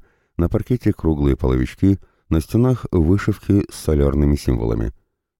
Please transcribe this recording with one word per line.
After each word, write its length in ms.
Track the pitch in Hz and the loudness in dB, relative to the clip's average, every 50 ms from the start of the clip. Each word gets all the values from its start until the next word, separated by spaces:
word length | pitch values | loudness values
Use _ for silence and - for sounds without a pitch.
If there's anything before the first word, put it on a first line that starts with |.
| - _ _ _ _ _ _ | -6 _ _ _ _ _ _
на 120 | - 85 85 | -2 -2 0
паркете 440 | - 104 95 - 127 - - 107 - | 0 -2 -2 -2 -4 -2 0 -2 -2
круглые 420 | - - 80 78 71 71 69 65 | -2 0 -2 0 0 0 0 0
половички — 600 | - - 67 64 64 64 - - - - 98 98 95 - _ _ _ _ - | 0 0 0 0 0 -2 -4 -4 0 0 2 2 0 -4 _ _ _ _ -2
на 120 | - 82 | -2 -2
стенах 440 | - - - 113 123 127 127 113 - - | -2 0 0 0 2 2 0 -2 -4 -2
вышивки 760 | - 92 78 80 98 104 - - 101 - - - 101 101 - - | 0 0 2 2 2 0 0 -2 -4 -4 -2 0 0 0 0 -2
с 40 | - | -8
солярными 600 | - - - 78 73 71 69 67 71 73 71 73 | -8 -4 -2 0 2 2 2 2 2 2 2 0
символами. 580 | 71 - - 64 57 55 57 57 55 57 55 - - _ _ _ _ _ _ _ | 0 0 -2 -2 -2 -2 -2 -2 -4 -4 -6 -8 -12 _ _ _ _ _ _ _